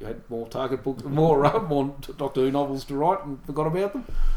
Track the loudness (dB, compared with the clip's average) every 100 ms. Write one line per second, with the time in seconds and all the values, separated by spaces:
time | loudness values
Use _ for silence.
0 | -12 -12 -8 -8 -6 -4 -4 -4 -4 -6
1 | -2 2 4 6 4 2 0 0 -2 -4
2 | -12 -6 -4 0 2 2 0 -4 -6 0
3 | 2 2 -2 -10 -8 -4 -2 0 -2 -4
4 | -2 4 4